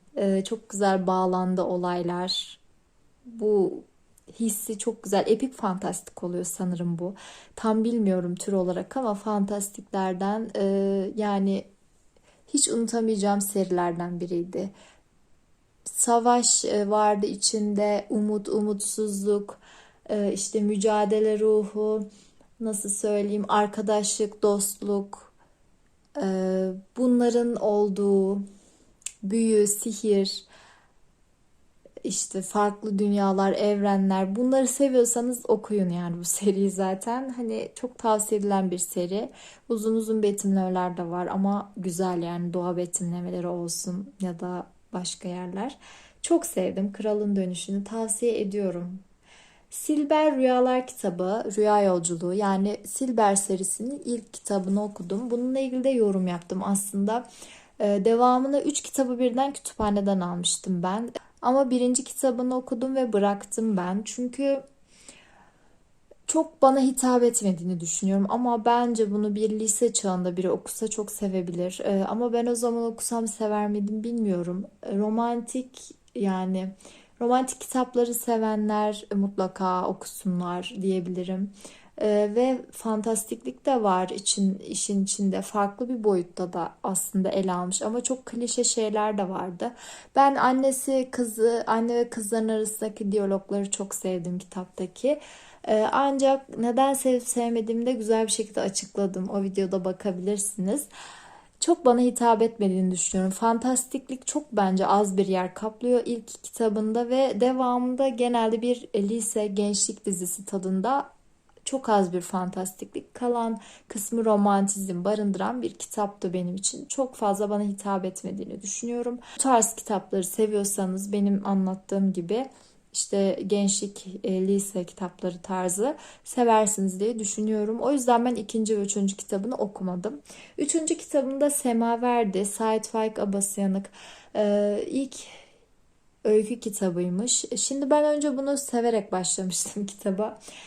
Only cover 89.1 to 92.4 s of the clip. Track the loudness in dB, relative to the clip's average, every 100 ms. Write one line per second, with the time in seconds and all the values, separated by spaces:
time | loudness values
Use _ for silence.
89.1 | 0 -2 -4 -6 -6 -8 -8 -18 -20 -2
90.1 | 4 6 6 4 4 2 2 0 0 0
91.1 | -2 -2 2 2 2 2 2 2 2 0
92.1 | -2 -2 0